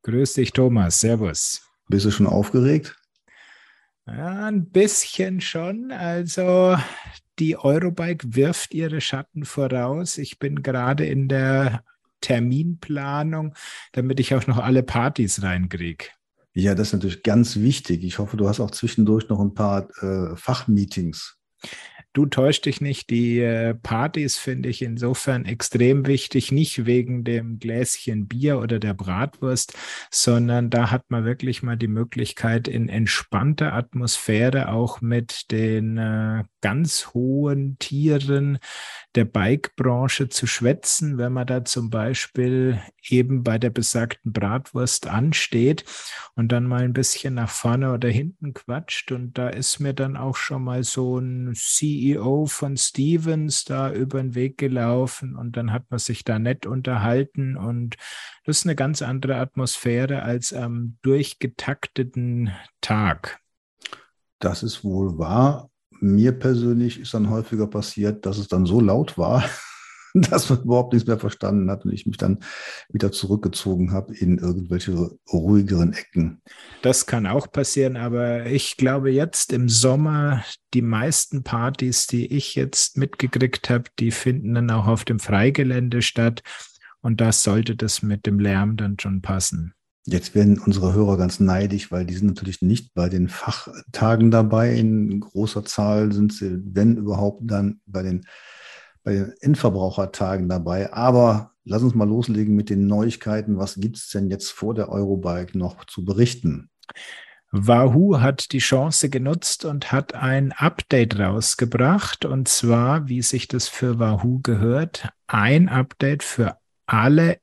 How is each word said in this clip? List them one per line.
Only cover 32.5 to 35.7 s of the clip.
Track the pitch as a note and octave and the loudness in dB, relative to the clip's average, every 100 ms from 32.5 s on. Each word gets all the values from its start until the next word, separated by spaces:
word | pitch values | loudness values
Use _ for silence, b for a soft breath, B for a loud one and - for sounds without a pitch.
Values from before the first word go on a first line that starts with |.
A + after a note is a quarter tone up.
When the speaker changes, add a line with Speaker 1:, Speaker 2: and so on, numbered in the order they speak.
| A#2 A#2 | 0 0
Speaker 1:
in | A#2+ A#2 | -2 -2
entspannter | A2 A2 - - G2+ C3+ D3 D3+ | 0 0 -2 -2 0 0 0 0
Atmosphäre | A2+ B2 B2+ B2 - - G#2+ B2 C3+ - | -2 -4 -4 -4 -4 0 2 2 2 -2
auch | A2+ A#2+ - | -2 -2 -2
mit | A#2 A#2+ A#2 - - | -2 -2 -2 -12 -4
den, | A2 A2 | -2 0